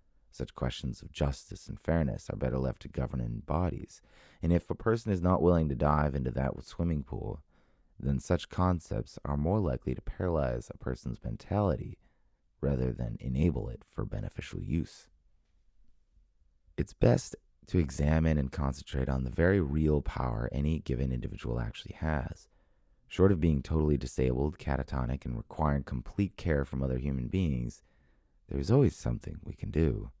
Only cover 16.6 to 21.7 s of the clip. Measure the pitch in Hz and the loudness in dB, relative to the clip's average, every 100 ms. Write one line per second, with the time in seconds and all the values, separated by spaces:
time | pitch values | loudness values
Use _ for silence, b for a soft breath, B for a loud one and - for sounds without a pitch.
16.6 | _ - - - 110 123 - - _ _ | _ -6 -6 4 4 4 0 -14 _ _
17.6 | - 90 73 - 73 80 80 76 65 - | -2 0 2 2 4 4 4 2 0 -2
18.6 | 67 65 - 67 65 65 64 71 87 101 | -2 -4 -6 -4 -2 -2 -2 2 4 4
19.6 | 69 76 76 73 - - 62 55 60 69 | 2 2 4 2 0 -2 -2 -2 -2 0
20.6 | 73 80 - 62 65 64 62 50 60 58 | 0 0 -2 -2 0 -2 -6 -6 -4 -4
21.6 | 55 | -4